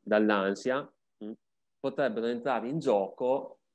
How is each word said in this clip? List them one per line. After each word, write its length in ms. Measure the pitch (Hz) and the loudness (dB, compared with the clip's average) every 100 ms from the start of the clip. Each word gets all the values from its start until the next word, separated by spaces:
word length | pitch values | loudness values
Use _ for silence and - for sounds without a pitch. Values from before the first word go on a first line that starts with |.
dall'ansia, 800 | - 107 107 104 95 98 127 131 143 _ _ - | 0 4 4 4 2 -2 -2 -4 -6 _ _ -16
mm, 80 | 107 113 _ _ _ _ | -14 -14 _ _ _ _
potrebbero 460 | 135 135 131 110 117 | -6 -2 -2 0 -2
entrare 400 | 120 139 117 117 | -2 -2 -2 -2
in 120 | 160 | -2
gioco 800 | 135 101 95 - 127 139 - - _ | 2 2 2 -2 0 0 -4 -16 _